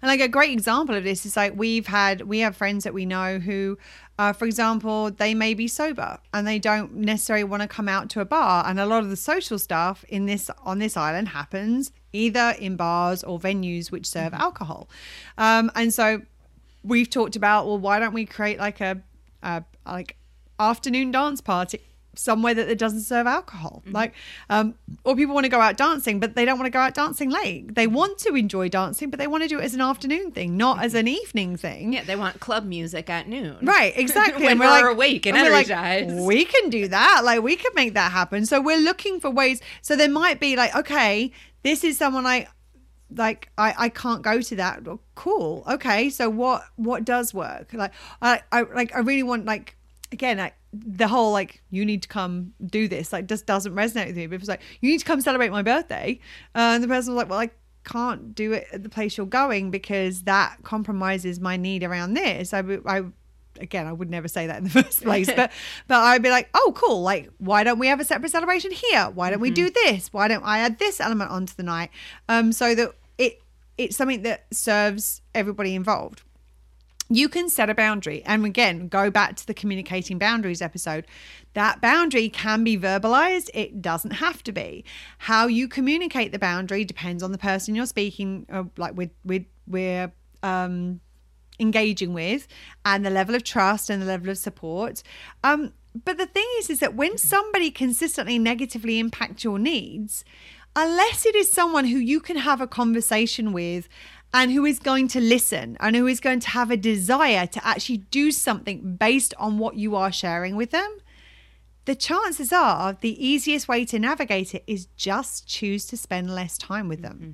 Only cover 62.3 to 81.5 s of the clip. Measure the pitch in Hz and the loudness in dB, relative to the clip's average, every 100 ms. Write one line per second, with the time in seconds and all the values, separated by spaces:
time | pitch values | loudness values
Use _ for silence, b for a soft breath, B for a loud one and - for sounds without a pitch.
62.3 | 185 180 196 190 196 - 196 185 - _ | -2 -4 -4 -4 -6 -2 -2 -4 -12 _
63.3 | _ _ - 175 190 156 165 180 175 165 | _ _ -18 -8 -6 -6 -8 -6 -6 -6
64.3 | 175 165 120 185 160 - - 226 202 190 | -6 -6 -4 2 4 4 0 0 2 2
65.3 | 254 247 B B B - 247 233 254 247 | 2 0 B B B 2 6 8 6 6
66.3 | 247 - - 494 233 466 214 180 190 135 | 4 4 4 4 4 2 2 2 0 -4
67.3 | _ 190 208 214 233 262 277 302 302 311 | _ 2 4 4 4 4 2 2 -2 0
68.3 | 339 339 359 381 359 480 294 180 185 180 | -2 0 0 -2 -4 2 4 2 0 -2
69.3 | 202 247 277 359 466 415 196 - 202 208 | 0 0 2 2 4 4 2 -4 0 0
70.3 | 226 208 214 233 226 415 392 - 220 202 | 0 0 0 0 0 -2 0 -2 -2 -2
71.3 | 185 185 - 180 165 170 B B B - | -4 -6 -8 -6 -6 -6 B B B 0
72.3 | 226 226 226 240 233 233 - _ - 247 | 2 4 2 2 2 0 -4 _ -2 -2
73.3 | - _ _ _ - 165 - 269 254 220 | -2 _ _ _ -6 -6 -2 -2 0 -2
74.3 | 202 _ - - 208 208 202 - - _ | -6 _ -6 0 2 2 0 -6 -8 _
75.3 | 226 202 202 196 190 185 202 - - _ | -2 -2 -2 -4 -2 -2 -2 -4 -14 _
76.3 | _ _ _ _ _ _ _ - 226 294 | _ _ _ _ _ _ _ 0 2 2
77.3 | 339 349 - 214 214 214 208 170 151 - | 0 -2 0 0 2 2 0 -6 -8 -2
78.3 | 214 214 185 190 170 175 196 202 202 202 | 0 0 2 2 0 -2 0 2 4 2
79.3 | - - - 208 190 190 185 180 180 208 | -2 -10 -6 -4 -4 -4 -6 -4 0 0
80.3 | 233 196 170 170 175 - 156 165 B B | 0 -2 -4 -6 -8 -6 -6 -8 B B
81.3 | B B | B B